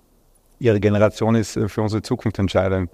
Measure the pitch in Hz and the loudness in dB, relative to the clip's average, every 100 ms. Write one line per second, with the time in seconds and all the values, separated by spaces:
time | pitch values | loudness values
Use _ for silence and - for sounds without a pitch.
0 | _ _ _ _ _ - 120 104 104 101 | _ _ _ _ _ -2 2 2 2 4
1 | 107 - 110 113 104 110 104 - 107 107 | 2 2 0 0 0 -4 -4 -2 -2 -2
2 | - 123 113 - 95 95 95 95 90 | -4 -4 -4 -2 0 0 0 -2 -4